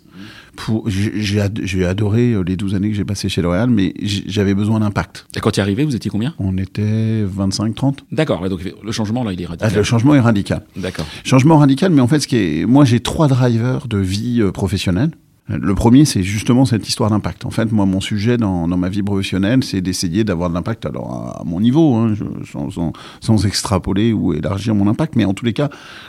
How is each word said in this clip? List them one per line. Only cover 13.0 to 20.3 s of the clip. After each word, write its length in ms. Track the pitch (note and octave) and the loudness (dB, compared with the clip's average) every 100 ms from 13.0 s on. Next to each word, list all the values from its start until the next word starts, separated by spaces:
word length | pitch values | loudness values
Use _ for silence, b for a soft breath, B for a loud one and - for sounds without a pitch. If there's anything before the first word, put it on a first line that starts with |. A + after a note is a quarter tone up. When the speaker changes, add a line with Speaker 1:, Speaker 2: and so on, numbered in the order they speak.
| - - D3+ | 0 0 2
Speaker 1:
drivers 600 | B2+ B2+ A2+ B2 C3 B2 | 4 2 2 0 -4 -2
de 100 | G2+ | -2
vie, 440 | F#2 G2+ A#2+ A#2+ | 0 -2 -2 0
euh, 100 | G2+ | 0
professionnelle. 580 | F2 G2 F#2 - F2+ D#3 - _ _ - | 0 -2 -2 0 0 0 -4 _ _ -8
Le 260 | D2+ C#2+ G2 | -4 -2 2
premier, 300 | A#2+ B2+ D3+ | 6 6 6
c'est 180 | G#2+ | 2
justement 400 | F#2 G#2+ G#2 B2 | -2 -2 0 2
cette 240 | C3+ A2+ - | 4 0 -2
histoire 220 | - G#2+ | -2 0
d'impact. 340 | G#2+ F2+ - | 0 -2 -8
En 60 | - | -8
fait, 200 | G#2+ A2 | -4 0
moi, 120 | A2 G2 | 2 2
mon 140 | F#2+ | 0
sujet 380 | - G#2+ A2 A#2+ | -2 -2 0 0
dans, 280 | G#2 F2+ E2 | 0 0 0
dans 120 | F2+ | 0
ma 100 | F2+ | 0
vie 160 | F#2 | -2
professionnelle, 580 | G2+ G2 G2 F#2+ G2 C3 | -2 -2 -2 0 2 2
c'est 200 | - F#2+ | 0 -2
d'essayer 420 | F2+ F2 F2 F2+ | -2 -2 -2 0
d'avoir 260 | G#2 | 0